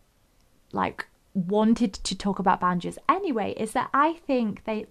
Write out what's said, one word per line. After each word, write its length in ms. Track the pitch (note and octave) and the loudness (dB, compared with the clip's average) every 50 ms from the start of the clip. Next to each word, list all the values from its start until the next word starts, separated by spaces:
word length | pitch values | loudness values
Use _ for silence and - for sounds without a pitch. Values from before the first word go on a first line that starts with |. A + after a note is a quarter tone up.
| _ _ _ _ _ _ _ _ _ _ _ _ _ _ - | _ _ _ _ _ _ _ _ _ _ _ _ _ _ -4
like, 340 | G2 F#2 F2 - - - _ _ _ _ _ - | -4 -4 -4 -4 -8 -14 _ _ _ _ _ -4
wanted 600 | G3+ F3 F3 G#3 G#3 A3 A3 A#3 - A#3+ B3 - | -4 -2 0 2 2 4 4 4 4 2 -2 -2
to 240 | - - - G3 F#3+ | -4 -6 -6 -6 -4
talk 220 | - G3+ F#3+ - | -2 -4 -2 0
about 200 | F#3+ G3 F#3 - | 2 2 2 2
boundaries 380 | F#3 F3+ F3+ F3+ - F3 F3 - - - | 2 0 0 0 -2 -6 -10 -4 2 2
anyway 460 | D4+ F#4+ G4+ F4+ B3+ A3 G3 F#3+ - | 2 2 2 -2 -2 -2 -2 -4 -4
is 160 | - A3 A3 | -4 -4 -2
that 180 | - B3+ - - - | -2 -2 -2 0 2
I 200 | C4+ D4 D#4+ E4+ E4 _ - | 2 2 2 0 -2 _ 0
think 380 | C#4 B3+ A#3 G#3 - - - | 0 0 0 0 -4 -6 -6
they, 200 | - A3 G#3+ G#3+ - | -6 -6 -6 -6 -4